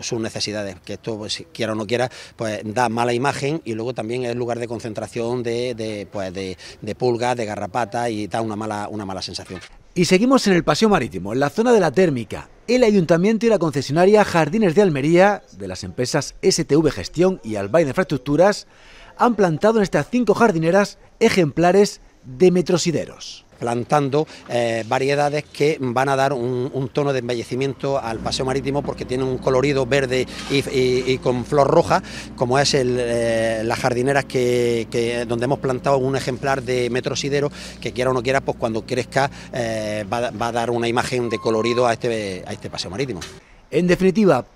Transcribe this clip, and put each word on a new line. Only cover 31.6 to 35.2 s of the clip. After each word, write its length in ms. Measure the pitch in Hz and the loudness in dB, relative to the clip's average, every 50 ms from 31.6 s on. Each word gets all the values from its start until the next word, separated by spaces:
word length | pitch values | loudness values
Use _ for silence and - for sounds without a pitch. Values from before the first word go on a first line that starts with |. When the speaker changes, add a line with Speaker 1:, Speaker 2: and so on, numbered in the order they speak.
| 139 | 4
Speaker 1:
roja, 360 | 139 156 165 - - 156 185 - - - - - - - | 6 4 4 4 4 2 0 0 -4 -12 -14 -14 -14 -6
como 220 | - 131 120 127 143 | -2 0 2 2 2
es 160 | 139 - - | 2 2 2
el, 240 | 143 127 123 123 123 | 2 2 0 0 0
eh, 640 | 120 117 120 120 117 117 113 113 113 113 113 110 110 | -2 -2 0 0 0 0 0 0 0 0 0 -2 -2
las 140 | 117 117 - | -2 -2 0
jardineras 480 | - 131 120 120 123 139 139 139 131 | 0 0 0 2 0 2 2 0 0
que, 600 | 117 - 131 123 123 123 123 120 120 117 117 110 110 | 0 0 0 2 2 2 2 2 2 0 0 -2 -2
que, 340 | - 123 117 117 120 120 | -2 -2 -2 0 -2 -2